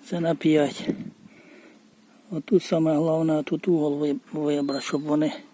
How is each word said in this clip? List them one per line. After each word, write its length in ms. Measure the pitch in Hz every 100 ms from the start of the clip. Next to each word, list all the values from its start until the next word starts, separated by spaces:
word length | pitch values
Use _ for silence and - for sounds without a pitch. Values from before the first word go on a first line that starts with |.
Це 160 | - 175
на 140 | 165
п'ять. 540 | 156 160 156 143 - - - - - - - - - - - - _ _ - -
Отут 320 | 170 - 190
саме 340 | - 170 160 151
головне, 460 | 165 160 160 156
тут 260 | 143 160 -
угол 300 | 170 151 143
ви-, 180 | 151 139 -
вибрати, 520 | 156 151 147 143 139
щоб 180 | - 147
вони 300 | 147 151 151 - -